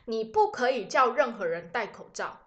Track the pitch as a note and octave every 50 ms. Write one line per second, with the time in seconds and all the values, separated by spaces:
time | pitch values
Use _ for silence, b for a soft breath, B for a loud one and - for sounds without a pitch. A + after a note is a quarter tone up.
0 | B - A3+ A3 A3 A3 - G#4+ G#4 - - B3+ B3 B3+ C4+ A#3 F#3 - D4+ C#4+
1 | B3+ A#3 A#3+ D4 C#4 A#3+ A3+ G#3 F#3+ E3 E3 E3+ E3+ E3+ - A#3 G#3 F#3+ - -
2 | - - - - F#3 - - - _